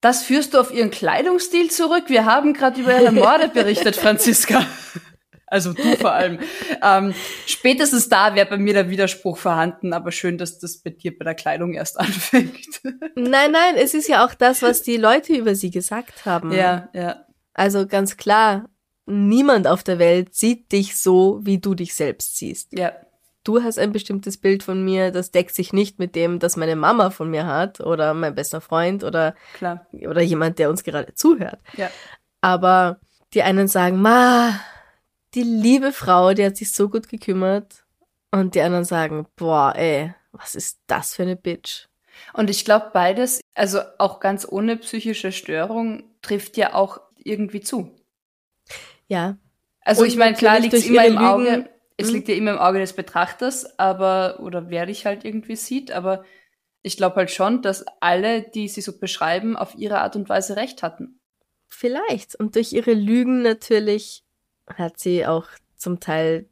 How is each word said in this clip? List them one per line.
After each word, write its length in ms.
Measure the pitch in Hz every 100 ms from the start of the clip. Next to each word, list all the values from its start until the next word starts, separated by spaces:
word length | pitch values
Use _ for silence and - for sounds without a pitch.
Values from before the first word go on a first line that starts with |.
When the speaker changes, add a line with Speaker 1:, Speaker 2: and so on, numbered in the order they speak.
Speaker 1:
Das 200 | 226 254
führst 300 | - 269 285
du 60 | 269
auf 120 | 247
ihren 180 | 240 220
Kleidungsstil 800 | - 170 - 330 359 349 339 339
zurück? 340 | 339 320 339 339
Wir 180 | 254 220
haben 280 | 247 294
grad 240 | 294 269 262
über 220 | 254 247
ihre 100 | 247
Morde 360 | 220 202 311 320
berichtet, 480 | 240 202 208 220 208
Speaker 2:
<laughs> 0 |
Speaker 1:
Franziska. 720 | 269 214 240 220 - 214 180 - - 175 - _ _ _ -
Also 240 | 196 180
du 220 | 170 214 240
vor 140 | 214
allem. 280 | - 180 170 311 381 359 302
Ähm, 320 | 202 196 196 185 - - -
spätestens 640 | - 254 254 294 254 -
da 240 | 208 208 196
wär 100 | 196
bei 120 | 202
mir 160 | 202
der 160 | 208 180
Widerspruch 480 | 190 190 190 185 165
vorhanden, 560 | 185 165 165 170 190
aber 180 | 170 170
schön, 260 | 170 185 175
dass 200 | 175 -
das 180 | 170 -
bei 100 | -
dir 280 | 165 175 165
bei 60 | 160
der 100 | 160
Kleidung 380 | - 156 175
erst 260 | 170 - -
<laughs> 0 |
anfängt. 840 | - 196 - 254 254 - - - 262 254 311 254
Speaker 2:
Nein, 360 | 247 269 294
nein, 240 | 320 359 339
es 180 | 262
ist 140 | 311 302
ja 160 | 254 240
auch 80 |
das, 280 | - 247 262
was 200 | 247 240
die 160 | - 233
Leute 360 | 220 269 320 311
über 180 | 226 196
sie 140 | 190
gesagt 540 | 180 180 214 254 - -
haben. 260 | 175 170
Speaker 1:
Ja, 380 | 185 185 180 180
ja. 320 | 185 175 - _ _ _
Speaker 2:
Also 320 | - 196 202 196
ganz 300 | 202 196 -
klar, 480 | - 208 220 196 226 _ _ _ -
niemand 640 | 202 202 226 285 240 175
auf 160 | 180
der 160 | - 175
Welt 340 | 170 175 185
sieht 380 | - 220 240 _
dich 260 | 202 196 -
so, 420 | 190 185 190 208
wie 160 | 202 196
du 160 | 196 180
dich 180 | 175
selbst 420 | - 147 - - -
siehst. 360 | - - - -
Speaker 1:
Ja. 140 | 175 - _ _ _ _
Speaker 2:
Du 180 | - 226
hast 160 | 240 226
ein 140 | 208
bestimmtes 460 | 208 - 196 196 196
Bild 260 | 196 196
von 200 | - 190 190
mir, 260 | 190 185
das 180 | 185 180
deckt 220 | 180 180
sich 180 | - 175
nicht 260 | 190 202 _
mit 160 | 180 170
dem, 240 | 170 175
das 160 | 170 175
meine 220 | 160 160
Mama 320 | 165 233 190
von 180 | 190 160
mir 160 | 160 165
hat 340 | 147 190 -
oder 320 | - 165 156 156
mein 180 | 160
bester 280 | 143 143 160
Freund 420 | - 165 170 196
oder, 320 | - 165 160 160 -
Speaker 1:
Klar. 320 | - 180 175 _
Speaker 2:
oder 300 | - - 160
jemand, 360 | 170 160 160 170
der 100 | 151
uns 140 | 170
gerade 300 | - 147 -
zuhört. 460 | - 311 294 185 - _ -
Speaker 1:
Ja. 160 | 185 - - - _ _
Speaker 2:
Aber 580 | 185 180 180 185 180 185 _ _ _
die 100 | 208
einen 240 | 180 190 196
sagen, 340 | 196 180 185
„Ma, 560 | 208 240 247 240 240 202 - - _ _ _ _ _ 240
die 80 |
liebe 480 | 240 226 220 269 269
Frau, 420 | 269 - 180 185
die 120 | 196 196
hat 100 | 196
sich 160 | 208
so 160 | - 202
gut 200 | 220 220
gekümmert.“ 760 | 220 - 190 185 196 208 _ _ _ _ _ _
Und 240 | 190 190 180
die 60 |
anderen 240 | 160 175 175
sagen, 420 | 170 160 156 160 _
„Boah, 380 | 165 156 139 -
ey, 380 | 165 143 156 180 _
was 240 | - - -
ist 240 | - - _
das 260 | - -
für 100 | -
eine 120 | 185 180
Bitch?“ 540 | - 170 - - _ _ _ - -
Speaker 1:
Und 180 | - 214
ich 140 | -
glaub, 300 | - 214 214
beides, 480 | 185 180 196 254 - _ -
also 260 | 202 196 - _
auch 220 | 196 -
ganz 260 | 196 196 -
ohne 280 | 190 220 226
psychische 560 | - 226 220 214 190
Störung, 680 | 190 - 156 180 226 226 214 - _
trifft 340 | - 202 202 -
ja 200 | 202 -
auch 260 | 196 - _ _ -
irgendwie 340 | 208 208 202
zu. 340 | 202 247 175 _ _ _ _ _ _ _ _ - - _ _
Speaker 2:
Ja. 300 | 190 175 196 _ _ _ _
Speaker 1:
Also 220 | - 220
Speaker 2:
Und 40 | 233
Speaker 1:
ich 80 | 240
mein, 160 | 226 220
klar 180 | 220 220
Speaker 2:
natürlich 120 | 233 233 220
Speaker 1:
liegt's 20 |
Speaker 2:
durch 80 | 240
Speaker 1:
immer 100 | 226
Speaker 2:
ihre 80 |
Speaker 1:
im 160 | 220 -
Auge, 200 | 202 240
Speaker 2:
Lügen. 200 | 240 247 _ _ -
Speaker 1:
es 100 | 214
Speaker 2:
Mhm. 40 | 233
Speaker 1:
liegt 120 | -
ja 60 | 190
immer 160 | 214
im 60 | 202
Auge 200 | 175 190
des 140 | 190
Betrachters, 840 | 190 185 170 180 - 254 262 - _
aber, 600 | 190 185 190 190 185 185
oder 280 | - 175 170
wer 160 | 170 175
dich 200 | 208 208
halt 200 | 202 220
irgendwie 300 | 220 220 220
sieht, 360 | - 254 262
aber 320 | - 185 190 190 _ _ _ _ _
ich 160 | 196 -
glaub 180 | 185 185
halt 160 | 180
schon, 300 | - 190 247
dass 240 | 294 285 - _
alle, 400 | 175 180 208 226
die 240 | 220 220 208
sie 140 | 202
so 160 | 202 -
beschreiben, 580 | 185 - 156 175 220 226
auf 200 | - -
ihre 240 | 208 202
Art 140 | - 214
und 140 | 196
Weise 260 | 202 190 202
recht 280 | 254 -
hatten. 360 | 165 - - _ _ _ _ _ _
Speaker 2:
Vielleicht. 640 | - 240 269 440 233 - -
Und 200 | 214 220
durch 160 | 233
ihre 200 | - 233
Lügen 480 | 220 202 233 247 254
natürlich 800 | 233 220 - 220 208 208 214 - _ _ _ _ _
hat 320 | - 170 -
sie 260 | 185 180 156
auch 220 | 160 - - _ _
zum 240 | - 175
Teil 480 | - 160 160 165 -